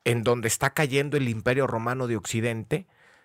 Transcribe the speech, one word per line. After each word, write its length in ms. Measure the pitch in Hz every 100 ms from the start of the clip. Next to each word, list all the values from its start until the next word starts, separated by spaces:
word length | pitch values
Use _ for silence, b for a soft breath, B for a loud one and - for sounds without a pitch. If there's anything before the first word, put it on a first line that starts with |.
en 180 | 120 117
donde 240 | 113 120 113
está 220 | - 135
cayendo 420 | - 147 139 143 143
el 120 | 123
Imperio 380 | 110 123 131 131
Romano 400 | 113 117 127 123
de 100 | 110
Occidente, 680 | - 113 117 113 107 151 - b b b